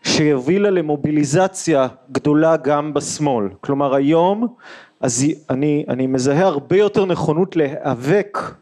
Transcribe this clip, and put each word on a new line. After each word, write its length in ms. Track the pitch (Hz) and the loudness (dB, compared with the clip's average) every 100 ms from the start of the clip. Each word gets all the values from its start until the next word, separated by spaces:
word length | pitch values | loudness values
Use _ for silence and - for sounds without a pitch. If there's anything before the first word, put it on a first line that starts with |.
שהובילה 640 | - - 151 139 127 190 202 | -2 0 2 2 0 2 2
למוביליזציה 1160 | 185 156 147 151 151 139 156 185 - - 143 127 - - | 0 -2 -2 0 0 2 2 0 -2 0 0 0 -4 -8
גדולה 460 | 127 151 151 160 160 | -2 2 4 4 2
גם 360 | 143 147 151 | 0 -2 -2
בשמאל. 560 | 143 - - 147 123 98 95 | -4 -6 -4 -2 0 -2 -6
כלומר, 340 | - 139 143 135 | -4 -2 0 2
היום, 520 | 139 165 175 208 240 - - - - _ | 2 2 2 0 -4 -8 -20 -20 -20 _
אז 260 | 123 120 143 - - | -4 0 -2 -2 -6
אני, 360 | 131 147 147 151 | -2 0 0 -2
אני 200 | 123 131 | -4 -2
מזהה 380 | 131 131 143 190 | 0 0 2 2
הרבה 320 | 143 123 185 | 0 0 2
יותר 280 | 208 208 196 | 2 0 0
נכונות 500 | 175 151 156 190 165 | -2 0 0 0 0
להיאבק 840 | 139 147 147 120 131 202 202 - - - | -2 -2 -4 -4 0 0 0 -8 -10 -14